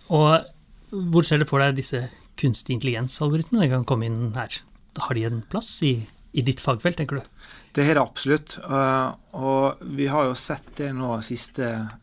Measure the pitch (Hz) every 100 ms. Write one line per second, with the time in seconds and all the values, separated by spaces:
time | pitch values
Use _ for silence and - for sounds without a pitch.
0 | - 156 151 165 - - _ - - 196
1 | 180 165 165 151 151 139 139 135 - 123
2 | 123 - - - 135 117 - 123 135 117
3 | 127 - 151 156 160 233 151 127 120 123
4 | 113 113 120 117 110 - - - - -
5 | - 117 113 117 - 196 - - 147 120
6 | 107 - - - 123 131 - 117 175 170
7 | 143 143 - - - - - - 143 147
8 | 127 - 131 151 147 - - 139 135 131
9 | 131 - - 160 131 135 135 - - 139
10 | 139 147 135 123 - 143 - - 143 131
11 | 127 113 110 120 - - 120 113 110 113